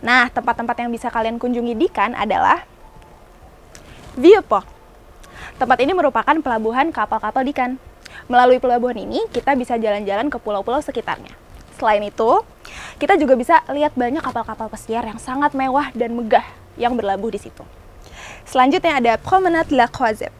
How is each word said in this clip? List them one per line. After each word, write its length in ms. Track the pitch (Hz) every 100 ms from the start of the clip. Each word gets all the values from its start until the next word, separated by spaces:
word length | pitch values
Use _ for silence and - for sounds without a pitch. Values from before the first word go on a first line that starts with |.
Nah, 240 | 226 254 247
tempat-tempat 500 | - 233 233 233 -
yang 80 | 240
bisa 160 | 233 247
kalian 320 | 233 226 233
kunjungi 400 | 247 240 240 220
di 80 | 330
Cannes 320 | - 202 -
adalah 480 | 220 185 185 - - - - - - - - - - - - - - - - -
Vieux 240 | 277 415
Port. 240 | - 208 - - - - - - - - - -
Tempat 240 | 247 -
ini 160 | 269 359
merupakan 400 | 294 233 220 311
pelabuhan 480 | 285 226 220 240 311
kapal-kapal 560 | 311 214 220 214 240 262
di 80 | 285
Cannes. 240 | 247 262 - - - - -
Melalui 320 | 240 247 254
pelabuhan 400 | 254 240 247 240
ini, 240 | 190 233 440
kita 240 | 247 247 277
bisa 240 | 247 240
jalan-jalan 480 | 220 208 208 196 277
ke 80 | 254
pulau-pulau 400 | - 208 196 254
sekitarnya. 480 | 294 - 208 165 - - - - - -
Selain 240 | 247 208
itu, 400 | 208 - 226 349 - - - - - -
kita 160 | 294 302
juga 240 | 285 254
bisa 240 | 247 330 -
lihat 240 | 277 294 262
banyak 240 | 240 294
kapal-kapal 480 | 269 233 220 220 220
pesiar 400 | 220 - 226 233
yang 160 | 214
sangat 320 | - 254 294 269
mewah 320 | 262 269 254 233
dan 160 | 233 233
megah 240 | 226 220 - - - -
yang 240 | 233 240
berlabuh 320 | 202 196 220
di 80 | 214
situ. 240 | - - - - - - - - - - -
Selanjutnya 480 | 262 254 349 339 285
ada 160 | 233 220
Promenade 480 | - 381 370 330 320
de 80 | 285
la 80 | 240
Croisette. 480 | - 240 220 -